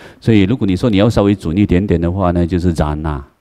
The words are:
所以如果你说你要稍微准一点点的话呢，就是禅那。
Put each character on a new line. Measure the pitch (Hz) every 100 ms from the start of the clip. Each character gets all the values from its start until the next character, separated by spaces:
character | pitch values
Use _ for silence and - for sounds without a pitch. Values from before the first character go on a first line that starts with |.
| - -
所 | 120
以 | 107
如 | 92 127
果 | 101
你 | 92
说 | 123
你 | 95
要 | 113
稍 | 110
微 | 101 104
准 | 80 90
一 | 101
点 | 90 101
点 | 85
的 | 85
话 | 95 90
呢， | 87 82
就 | 90
是 | 90
禅 | 80 76 76
那。 | 78 71 - _